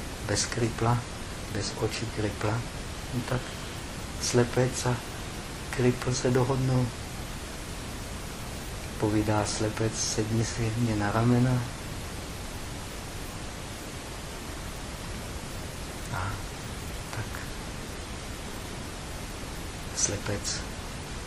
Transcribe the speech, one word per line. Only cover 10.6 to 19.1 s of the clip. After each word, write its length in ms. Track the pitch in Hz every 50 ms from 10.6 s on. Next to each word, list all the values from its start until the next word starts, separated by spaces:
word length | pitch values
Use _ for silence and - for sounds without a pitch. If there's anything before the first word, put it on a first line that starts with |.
| 113 110 110
mě 200 | 117 120 117 107
na 160 | 104 104 104
ramena.“ 500 | 101 113 117 123 123 123 123 127 127 120 120 - - - - - - - - - - - - - - - - - - - - - - - - - - - - - - - - - - - - - - - - - - - - - - - - - - - - - - - - - - - - - - - - - - - - - - - - - - - - - - - - - - - - - - - - -
A 180 | - 95 92 101 - - - - - - - - - - - - - - - - -
tak 100 | - - - - - - - - - - - - - - - - - - - - - - - - - - - - - - - - - - - - - - -